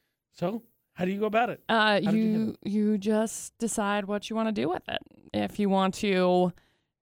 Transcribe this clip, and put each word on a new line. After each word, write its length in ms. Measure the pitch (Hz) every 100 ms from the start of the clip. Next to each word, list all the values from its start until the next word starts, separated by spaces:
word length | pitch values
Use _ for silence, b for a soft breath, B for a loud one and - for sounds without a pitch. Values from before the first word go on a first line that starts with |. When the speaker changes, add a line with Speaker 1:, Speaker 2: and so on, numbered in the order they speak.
| b _ _
Speaker 1:
So 300 | - 175 226 - _ _
how 100 | - 185
do 40 |
you 60 | 202
go 60 | 214
about 240 | 220 240
it? 100 | - -
Speaker 2:
Uh, 60 |
Speaker 1:
How 260 | 220 214 202
did 40 |
you 60 | 202 220
handle 180 | 220 220 220
Speaker 2:
you, 40 | -
Speaker 1:
it? 80 | 214
Speaker 2:
you 280 | 208 208 214
just 580 | 208 214 220 - - -
decide 460 | 226 - 202 202
what 240 | 196 208 -
you 60 | 220
wanna 160 | 220
do 160 | 208 285
with 200 | 370 -
it. 100 | - - - -
If 240 | 208 202 -
you 100 | 202
want 260 | 190 190 -
to, 560 | 208 185 180 180 180 - _ _ _ _